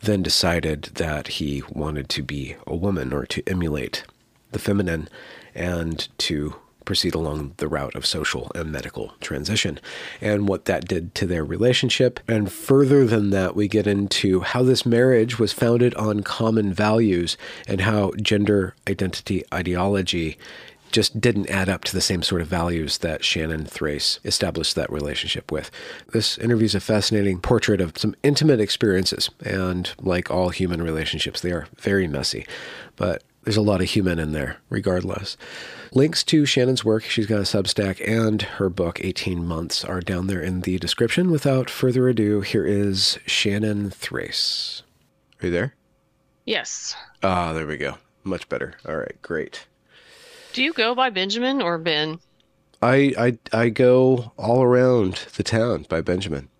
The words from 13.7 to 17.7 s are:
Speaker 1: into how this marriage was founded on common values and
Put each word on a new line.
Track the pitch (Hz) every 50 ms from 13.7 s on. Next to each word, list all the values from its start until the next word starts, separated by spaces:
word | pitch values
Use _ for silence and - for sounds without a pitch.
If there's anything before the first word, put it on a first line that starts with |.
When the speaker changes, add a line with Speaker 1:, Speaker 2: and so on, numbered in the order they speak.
| 101 107 98
Speaker 1:
into | 104 101 101 101 95 - - - 101 92 92
how | 90 - - 123 127
this | 127 131 120 -
marriage | 123 117 117 123 131 131 117 110 120 120 110
was | 113 101 -
founded | - - 117 120 120 123 123 120
on | - 110 107 104 104 98
common | - - - 117 113 113 113 104 101 92
values | 85 107 107 107 113 117 107 92 87 87 80 - - - - - - -
and | -